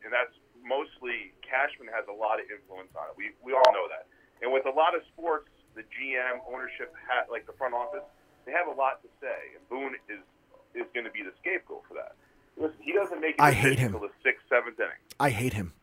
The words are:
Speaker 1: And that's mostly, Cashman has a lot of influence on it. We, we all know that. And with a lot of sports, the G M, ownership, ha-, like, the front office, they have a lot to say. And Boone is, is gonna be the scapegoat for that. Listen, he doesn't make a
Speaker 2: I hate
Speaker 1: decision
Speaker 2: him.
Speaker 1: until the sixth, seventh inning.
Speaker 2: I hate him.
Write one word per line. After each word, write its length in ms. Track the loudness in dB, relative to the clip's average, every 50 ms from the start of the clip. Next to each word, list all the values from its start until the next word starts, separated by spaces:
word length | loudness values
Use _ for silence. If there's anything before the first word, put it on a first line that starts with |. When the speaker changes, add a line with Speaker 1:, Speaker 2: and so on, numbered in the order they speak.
| -8
Speaker 1:
And 80 | 0 0
that's 220 | 2 2 0 -4 -12 _ _ _ -20
mostly, 720 | -4 -2 -2 -2 -2 -4 -10 -10 -6 -6 -6 -6 -6 -10 -16 _
Cashman 480 | -10 -2 0 0 0 0 -2 -8 -12 -6
has 160 | -6 -6 -4 -6
a 20 | -4
lot 300 | -2 0 2 2 0 -2
of 80 | -6 -10
influence 400 | -14 -14 -16 -16 -16 -16 -12 -10
on 160 | -10 -10 -10
it. 60 | -10
We, 160 | -10 -10 -10 -10 -12
we 160 | -6 0 6
all 160 | 8 8 8 8
know 160 | 6 0 -4
that. 160 | -6 -10 -14 -16 _ _ _ _ _ -6 -2
And 100 | 0 2
with 140 | 2 2 2
a 60 | 2
lot 180 | 4 4 4 4
of 80 | 0 -4 -8
sports, 400 | _ -8 -2 -2 -2 -2 -4 -10 _ _ _ _ _
the 80 | -18 -18 -16 -12
G 220 | -10 -8 -4 -2 -2
M, 260 | -2 -2 -4 -4 -6
ownership, 480 | -10 -10 -8 -8 -10 -8 -10 -12 -12 -12 -16 -6 -2
ha-, 160 | 0 0 0 -2
like, 160 | -4 -8 -8
the 100 | -10 -8
front 160 | -4 -4 -2 0
office, 320 | -2 -2 -4 -6 -8 -10 -12 -18 _ _ _ _ _ _
they 80 | -4 -2
have 160 | -2 -2 -2
a 80 | 0
lot 240 | 0 2 2 0 -2
to 80 | -8 -20 -18 _ -6
say. 340 | -6 -6 -6 -8 -12 -16
And 80 | -20 -12 _ -6
Boone 240 | -4 -4 -6 -6 -8 -10 -12 -14
is, 80 | -14 -14 _ _ _ _ _ -20 -20 -20 _ _
is 80 | -8 -8 -6 -6
gonna 220 | -6 -6 -6 -8
be 80 | -8 -10
the 80 | -10 -12 -8
scapegoat 480 | -4 -4 -4 -4 -4 -8 -14 -14 -14 -12
for 60 | -12
that. 220 | -12 -12 -12 -14 -20 _ _ _ _ _ _ _ -4
Listen, 180 | -4 -4 -4 -6 -8
he 80 | 0 0
doesn't 300 | 2 2 0 -2 -2 -2
make 160 | -2 4 6
a 80 | 8 8
Speaker 2:
I 40 | 8
hate 280 | 6 6 4 4 4
Speaker 1:
decision 0 |
Speaker 2:
him. 140 | 2 0 0
Speaker 1:
until 120 | -2 -6 -8 -10
the 20 | 0
sixth, 240 | 2 2 2 2 0 _
seventh 260 | 2 2 2 2 -4
inning. 240 | -4 -4 -4 -4 -10 _ _ -4
Speaker 2:
I 140 | 0 2 2
hate 240 | 2 2 0 0 0
him. 180 | -2 -4 -6 -8 -14